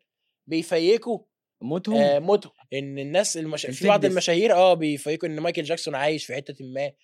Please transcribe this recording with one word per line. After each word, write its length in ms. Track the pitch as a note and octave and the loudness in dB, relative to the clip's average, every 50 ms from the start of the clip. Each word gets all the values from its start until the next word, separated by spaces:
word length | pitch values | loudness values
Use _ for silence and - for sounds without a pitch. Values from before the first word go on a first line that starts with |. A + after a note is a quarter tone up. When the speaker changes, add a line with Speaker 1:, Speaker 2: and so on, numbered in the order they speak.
| _ _ _ _ _ _ _ _ _ | _ _ _ _ _ _ _ _ _
Speaker 1:
بيفيكوا 720 | - D#3 E3 E3+ - F3+ E3 E3 F3+ A3 A3+ - A#3+ A3+ F#3 - _ _ _ _ _ _ - | -4 -4 -4 -2 0 0 2 4 4 4 2 2 -2 -6 -6 -8 _ _ _ _ _ _ -12
Speaker 2:
موتهم؟ 400 | - B2+ D3+ F#3 F3+ G#3+ G#3 - | -8 -6 -6 -4 -2 0 2 4
Speaker 1:
آه، 180 | C#3+ C#3+ C#3+ C#3+ | 4 4 4 2
موتهم. 320 | D#3 F3+ G#3 G#3 - D3+ _ _ _ - C3 | 2 2 2 2 0 -4 _ _ _ -10 -8
ان 260 | C#3 C#3 C#3 C#3 C#3 | -8 -8 -8 -8 -8
الناس 380 | C#3 C#3+ D#3 F#3 G#3+ G#3 - | -6 -2 0 0 0 0 -2
المشا-، 240 | E3 D#3+ D#3 D#3 D3 | -6 -6 -6 -6 -6
في 60 | - C#3 | -6 -8
Speaker 2:
الفيك 180 | C#3+ D3 F3 | -6 0 2
Speaker 1:
بعض 140 | G3+ G3+ G3+ | 4 4 4
Speaker 2:
ديث. 100 | G3 F#3+ | 4 2
Speaker 1:
المشاهير، 420 | F#3 F3+ E3 F3 E3+ E3+ G#3 A#3 G3 | 0 0 0 2 2 4 4 4 6
اه، 200 | F3 F#3 F#3 F3+ | 6 6 6 6
بيفيكوا 540 | E3+ D#3+ D3+ D3 C#3 - D3 D#3 D#3+ F3+ E3 | 4 2 -2 -2 -2 -4 -6 -6 -4 -4 -6
ان 100 | D#3 D3+ | -4 -4
مايكل 240 | D#3+ F3 F3 E3+ D#3 | -4 -4 -4 -4 -4
جاكسون 320 | C#3+ E3 E3+ - D#3+ D3 | -4 -4 -6 -6 -6 -4
عايش 300 | C3 C#3 D3+ D#3+ D3 - | -2 0 0 -2 -2 -6
في 100 | - B2 | -8 -10
حته 200 | C#3 C#3+ - C#3 - | -10 -10 -12 -14 -14
ما، 300 | C#3 C3 C3 C3+ C#3+ C#3+ - _ | -14 -10 -8 -6 -6 -6 -8 _